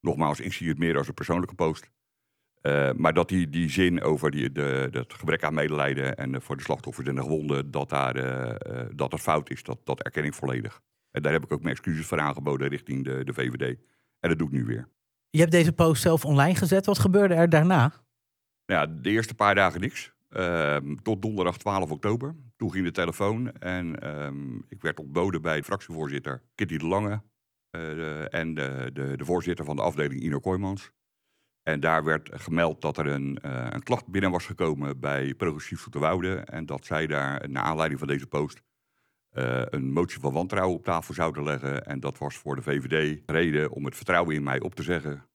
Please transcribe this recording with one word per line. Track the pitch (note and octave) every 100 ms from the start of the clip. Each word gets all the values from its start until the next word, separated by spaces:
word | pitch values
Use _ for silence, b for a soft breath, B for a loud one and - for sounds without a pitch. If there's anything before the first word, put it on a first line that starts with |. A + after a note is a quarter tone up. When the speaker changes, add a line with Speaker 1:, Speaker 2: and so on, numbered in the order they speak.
Speaker 1:
Nogmaals, | - D2 D#2 D2
ik | F2+
zie | - E2+
het | D2
meer | E2 D2
als | C#2+
een |
persoonlijke | D2 D2 E2+ F2
post. | - D#2+ D#2+ - _ _ _ _ _ _ _
Eh, | D2 C#2+ C#2
maar | A1+ D#2+
dat | D#2+ E2+
die, | F#2 E2
die | D#2 E2
zin | D#2+ F2+ F2
over | C#2 D2+ D2+
die, | C#2+ C2
de, | C#2 C#2+ C2 C2
dat | C2 B1
gebrek | - D#2 D#2+
aan | D2+
medelijden | D#2 D2+ D2+ C#2+ C#2 C2+ -
en, | C2
eh, | C2
voor | - C#2
de |
slachtoffers | - C#2 - - C2+
en |
de | C2+
gewonden, | C2+ D#2 D2+ C#2 C#2+
dat | C#2+ C#2
daar, | C#2+ C2+ B1+
eh, | C2 C2 B1 A1+ - B1
eh, | A#1+
dat | C#2+ C#2
het | D#2
fout | - D#2 D2
is, | C2+
dat, | - -
dat | - C#2
erken | - -
ik | D2
volledig. | - C#2 B1+ A1 - _ _ _
En | C#2+
daar | D2
heb | D#2
ik | D2+
ook | D2
mijn | D#2+
excuses | C2+ - D#2 D#2
voor | E2+
aangeboden | D2+ C#2 C#2+ C#2 C#2
richting | C#2+ - C2+
de, | C2 C2
de | C2+
V | C2+ B1
V | B1
D. | C2 B1+ _ _ _ _
En | E2+
dat | D#2+
doe | D#2+
ik |
nu | C2+
weer. | A1+ A#1 B1 _ _ _ _
Speaker 2:
Je | D3+
hebt | E3+
deze | F3 D#3+
post | - E3 D#3
zelf | F3 E3
online | D3 C#3 C#3+
gezet. | F#3 F3+ G3 G3
Wat | G3+
gebeurde | G3 F#3+ G3+
er | E3 E3+
daarna? | D#3+ E3 F3+ B2+ - _ _ _ _ _ _ -
Speaker 1:
Nou | F2
ja, | D2+
de | D#2+ F#2+
eerste | A2 A2+
paar | - G2+
dagen | G2 F#2 E2+
niks. | F#2 - - _ _
Ehm, | - F2+ E2+ D2 D2 C#2
tot | D2 - G2+
donderdag | A2 G#2 F2+ F2
twaalf | G#2 G2 E2
oktober. | D2+ G#2 A#2+ C3+ D#3+ B2+ _
Toen | F#2+
ging | F#2
de | F2+
telefoon | F2 E2+ E2 G2+ A2+ B2
en, | - F2+ F#2 E2+ D#2
ehm, | - D2+ D2 C#2 C#2 A1+ -
ik | G2+
werd | D#2+ D2+
ontboden | D2 D#2 F#2+ E2+
bij | D#2+ D#2
fractievoorzitter | D2+ G2 - D#2+ D2 C#2 C#2+ B1+ _
Kitty | - F#2 D#2+
de | E2
Lange, | F#2+ G#2 G#2+ - _ _ _ _
eh, | E2+
de, | D#2+ D#2 D#2+ D2+ D2+
en | E2 E2
de, | D#2 C2+ C2+ B1+
de, | C2+ C#2 C2+
de |
voorzitter | C#2+ F2+ E2 E2+
van | D2 C#2+
de |
afdeling | C#2+ D2 D2 C2
Ino | D2 C#2
Kooijmans. | F#2+ F#2 F#2+ G2 - _ _ _ _ _ _ _
En | - D2+
daar | D#2+ D#2+
werd | D#2 D#2 -
gemeld | - - D#2+ E2 D#2
dat | D#2 D2
er | D2
een, | C#2+ C#2 C#2
eh, | C#2+ B1+ B1
een | -
klacht | - B2 -
binnen | F#2+ G2
was | F2 -
gekomen | - E2 D2 C#2+ C#2
bij | C#2+ C#2+ C#2
Progressief | C2+ F2+ D2+ - D#2+
Zoeterwoude. | - D2 D2+ F2+ F2+
En | F#2 - D#2+ D#2+
dat | C#2
zij | - D#2 D#2+
daar, | D2 C#2 C#2 C#2
naar | C2+
aanleiding | G1+ D#2+ D#2+ C#2
van | C#2+
deze | C#2+ C2
post, | D2 D2+ - _ _ _ _ _ _ _
eh, | - B1 B1+
een | B1 C#2+ C2+
motie | C#2+ F2 -
van | C#2+
wantrouwen | C#2+ F2+ G2+ F#2 F2
op |
tafel | - E2+ -
zouden | D2 E2 D2
leggen. | D2 C#2+ C2+ C#2 -
En | C#2
dat | C#2 C#2
was | D2 -
voor | D2 C2+
de |
V | C2 C#2+
V | B1+
D | D#2 D2+ D2+ -
reden | D#2+ E2+ D2 D2+
om | -
het | C#2 -
vertrouwen | - F2 F2
in | D2+
mij | C#2+ C2
op | F#2
te | -
zeggen. | E2 F2 D2 C#2+ -